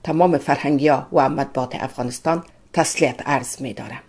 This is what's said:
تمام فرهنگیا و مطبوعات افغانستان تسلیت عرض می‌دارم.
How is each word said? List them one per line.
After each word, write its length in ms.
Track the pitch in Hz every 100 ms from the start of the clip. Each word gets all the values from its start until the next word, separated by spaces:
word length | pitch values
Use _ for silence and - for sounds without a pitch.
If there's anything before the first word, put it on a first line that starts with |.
تمام 340 | - 160 180 151
فرهنگیا 680 | - 139 139 143 151 135 -
و 160 | 165 135
مطبوعات 460 | 135 139 - 127
افغانستان 680 | - 127 - 123 120 160 170 - - _
تسلیت 480 | - 156 - 147 -
عرض 360 | - 139 127 -
می‌دارم. 400 | 135 - 107 120